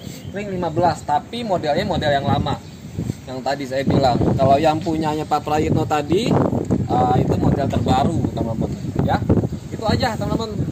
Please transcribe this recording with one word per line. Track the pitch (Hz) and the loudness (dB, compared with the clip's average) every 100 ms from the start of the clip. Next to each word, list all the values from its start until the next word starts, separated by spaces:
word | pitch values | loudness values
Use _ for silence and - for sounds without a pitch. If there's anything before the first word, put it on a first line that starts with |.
| - - - 190 | -12 -14 -10 -8
Ring | 202 | -6
lima | 185 170 | -4 -2
belas, | 156 175 151 - | 2 2 0 -2
tapi | 147 - 233 233 | -2 -2 -6 -2
modelnya | 175 147 151 190 | -2 0 0 0
model | 156 151 | 0 2
yang | 139 139 | 2 2
lama. | 143 143 - - - - - - - | 0 0 -4 -8 -16 -12 -6 -6 -6
Yang | - 131 | -10 -8
tadi | 131 143 | -4 -4
saya | 131 131 135 | -4 -2 2
bilang, | 139 135 117 - 135 | 4 4 4 2 4
kalau | 135 139 | 6 6
yang | 160 156 | 4 2
punyanya | 165 160 156 156 | 0 0 0 -2
Pak | 147 147 151 | 0 -2 0
Prayitno | 151 156 156 156 | 0 2 2 2
tadi, | 151 147 180 - - - - - - - | 0 2 2 4 2 2 0 0 0 0
eh, | - - - | 2 4 2
itu | - - | 2 2
model | - 139 139 | 2 2 0
terbaru, | - - 113 - - - 113 | 0 2 2 2 0 -2 -2
teman-teman. | 113 - - - - - - | -4 -2 -4 -4 -4 -2 0
Ya, | - - - - - - | 0 2 0 0 -4 -10
itu | - 214 | -6 -2
aja, | 226 254 214 | 0 0 -2
teman-teman. | 208 214 220 202 - | -2 -2 -2 -4 -4